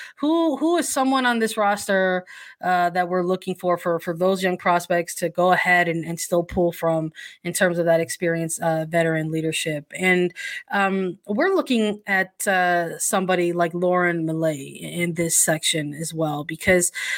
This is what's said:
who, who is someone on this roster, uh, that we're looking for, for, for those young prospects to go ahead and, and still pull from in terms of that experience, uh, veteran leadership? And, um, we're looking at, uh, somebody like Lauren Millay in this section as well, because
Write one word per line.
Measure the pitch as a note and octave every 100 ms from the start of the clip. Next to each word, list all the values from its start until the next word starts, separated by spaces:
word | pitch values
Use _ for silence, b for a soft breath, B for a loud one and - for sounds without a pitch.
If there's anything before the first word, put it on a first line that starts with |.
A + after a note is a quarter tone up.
| B -
who, | D4 E4 E4 C4+
who | D#4 E4+
is | -
someone | C#4+ C4 C4+ B3+
on | A#3
this | A3 A3
roster, | G3+ G#3 - F#3+ F#3 F#3 F3+ B B B
uh, | F3+ F3+ F3
that | F3 F3
we're | F#3
looking | F3 F#3 F#3 F3+
for, | F3+ F3
for, | F3+ E3+
for | F3+ E3
those | F#3 F#3+
young | F#3 F3+
prospects | F#3+ F3 - F3 E3+ -
to | E3+
go | D#3 F3+
ahead | F3+ F3+ F3+ E3+
and, | E3 D#3+
and | E3+
still | - F3
pull | E3+ G3 E3+
from | E3+ E3 D#3+ D#3+ B B B
in | F3
terms | E3+ F#3 F3
of | E3+
that | E3
experience, | E3 - E3+ E3 E3 -
uh, | E3 D#3+ D#3+
veteran | E3+ E3 D#3+ D#3
leadership? | D#3+ D#3+ D#3 E3 D3+ - -
And, | F#3 F3+ F3 B B B -
um, | G3+ G3 F#3+ F#3 F3 -
we're | G#3 F4+ F#4+
looking | - A#3+ G#3+ G#3 -
at, | F#3+ F#3 _ -
uh, | F#3 F3+ F3 E3 D#3
somebody | - G3 F3+ F3+ F3
like | F3 E3+
Lauren | F3 F3+ F3+ F3 E3+ D#3+
Millay | D#3+ D#3+ D3
in | C#3 - D#3+ E3 F3 E3+
this | E3+ -
section | - D#3 - E3 D3 D3
as | E3
well, | D#3+ D#3+ D3
because | D3+ E3 - F#3 F3 B B